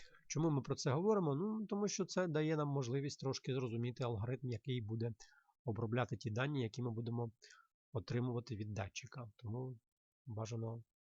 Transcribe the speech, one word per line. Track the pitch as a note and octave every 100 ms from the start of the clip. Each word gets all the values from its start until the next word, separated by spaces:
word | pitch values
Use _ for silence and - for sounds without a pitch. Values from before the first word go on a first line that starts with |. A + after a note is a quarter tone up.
| - - -
Чому | D3 D#3+
ми | C#3+
про | A#2+ C3+
це | D3
говоримо? | C3+ G3 G#3+ D#3+ C#3
Ну, | G#3 A3 G3+
тому | G3+ G3+
що | - F3+
це | - F3+
дає | D3+ D#3 D#3
нам | D3
можливість | C#3+ A#2+ C3+ C#3 -
трошки | C3+ B2+ -
зрозуміти | C3 B2+ A2+ A#2+ A#2
алгоритм, | B2 A2 A#2 C3 B2+
який | A2+ - B2
буде | G#2 A2+ A#2 A2 - _ _ _
обробляти | - G#2 A2 A#2+ A#2+ G#2+
ті | A2
дані, | G#2+ C#3 C#3+
які | A2+ -
ми | A#2+
будемо | A2+ A#2 A#2 A#2 - - - _ _ _
отримувати | A2 - A#2+ B2+ A#2+ A#2 G#2
від | G#2+
датчика. | G#2 G#2 - - C#3 A2+ -
Тому | A2 A#2+ C3 A#2 _ _ _ _ -
бажано | G#2+ A2 A2+ A2+ A#2 - _